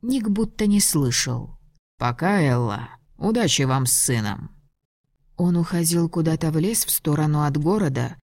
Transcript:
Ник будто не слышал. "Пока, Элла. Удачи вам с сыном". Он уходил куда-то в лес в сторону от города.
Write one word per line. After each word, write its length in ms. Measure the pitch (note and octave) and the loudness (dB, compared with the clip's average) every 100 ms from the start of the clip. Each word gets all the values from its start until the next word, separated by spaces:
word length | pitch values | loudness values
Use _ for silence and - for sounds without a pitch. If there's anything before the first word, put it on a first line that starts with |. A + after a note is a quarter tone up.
Ник 260 | A3+ C4+ G#3+ | 0 -2 0
будто 380 | G3+ A3 - G#3+ | 0 -2 0 2
не 140 | G#3 | 4
слышал. 760 | - D#3 C3+ A#2+ - A#2 - - - _ _ _ | 4 2 2 0 -2 -4 -8 -16 -20 _ _ _
"Пока, 420 | B2 A#2+ E3+ G3+ | -4 -2 0 2
Элла. 480 | D3 B2 A#2+ G2+ A#2+ - _ - | 2 2 0 -4 -10 -16 _ -6
Удачи 460 | G3 A#3 G#3+ - | -2 2 2 2
вам 240 | C3+ C3 B2+ | 0 0 0
с 60 | |
сыном". 580 | - - A#2+ G#2 - - - _ _ _ _ _ _ _ - | 0 0 0 -2 -6 -12 -18 _ _ _ _ _ _ _ -2
Он 200 | F3+ E3+ | 0 2
уходил 520 | E3+ F3 E3 E3+ E3 | 0 0 0 2 0
куда-то 420 | E3+ D#3+ E3 E3 | 0 0 0 0
в 80 | D#3 | 0
лес 260 | F3+ A3+ | 0 -2
в 60 | - | -2
сторону 520 | - - D3 D3+ D3+ | -2 0 0 2 2
от 140 | D3 C#3+ | 0 0
города. 600 | D3 G#3+ F3 C3 A#2 - | 0 0 0 -2 -6 -8